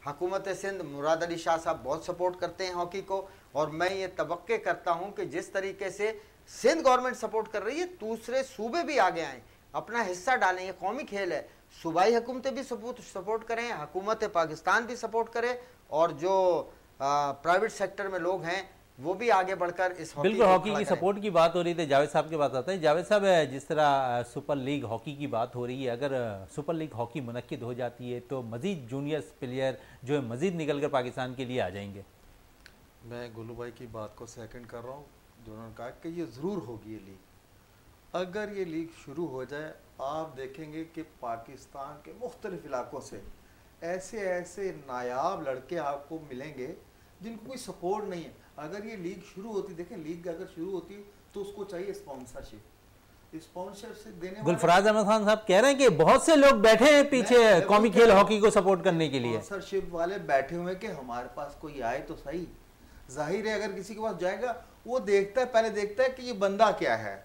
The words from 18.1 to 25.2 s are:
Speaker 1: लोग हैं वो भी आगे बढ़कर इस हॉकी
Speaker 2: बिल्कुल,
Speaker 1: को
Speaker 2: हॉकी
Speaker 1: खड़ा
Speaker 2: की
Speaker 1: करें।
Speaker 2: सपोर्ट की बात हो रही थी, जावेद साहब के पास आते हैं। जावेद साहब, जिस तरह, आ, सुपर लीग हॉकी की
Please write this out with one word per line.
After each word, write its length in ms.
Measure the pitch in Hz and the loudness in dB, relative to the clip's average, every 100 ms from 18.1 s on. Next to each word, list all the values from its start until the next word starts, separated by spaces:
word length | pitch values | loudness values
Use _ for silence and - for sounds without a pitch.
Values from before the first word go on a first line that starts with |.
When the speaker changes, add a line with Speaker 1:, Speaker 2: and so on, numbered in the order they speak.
| 185 | -2
Speaker 1:
लोग 240 | 170 190 | -2 -2
हैं 200 | 160 190 190 - _ - | -4 -6 -8 -20 _ -8
वो 160 | 143 | -6
भी 140 | 190 233 | -2 4
आगे 260 | 196 185 | 4 2
बढ़कर 380 | 190 175 175 185 | -2 -4 0 -2
इस 200 | 180 156 143 | -2 -12 0
हॉकी 120 | 185 | 0
Speaker 2:
बिल्कुल, 180 | 220 208 | 6 6
Speaker 1:
को 60 | |
Speaker 2:
हॉकी 180 | 185 208 | 6 4
Speaker 1:
खड़ा 80 | 151 | -2
Speaker 2:
की 60 | |
Speaker 1:
करें। 120 | 170 170 | 0 2
Speaker 2:
सपोर्ट 240 | 185 202 | 2 0
की 80 | 208 | 0
बात 240 | 170 170 | 4 4
हो 80 | 175 | 4
रही 120 | 170 | 0
थी, 120 | 170 151 | -2 2
जावेद 220 | 139 143 | 4 4
साहब 200 | 160 151 | 0 0
के 60 | 160 | 0
पास 160 | 139 | 0
आते 200 | 127 123 | 0 -4
हैं। 80 | 190 | 0
जावेद 240 | 156 160 | 2 2
साहब, 200 | 180 214 196 175 143 | 2 2 6 4 4
जिस 160 | 135 - | -4 -2
तरह, 140 | 151 | 2
आ, 400 | 147 139 127 123 | 4 4 2 0
सुपर 320 | 117 147 - 143 | -2 -8 -4 -4
लीग 260 | 127 143 | -2 -4
हॉकी 300 | 113 113 - | -4 -6 -8
की 100 | 139 | -8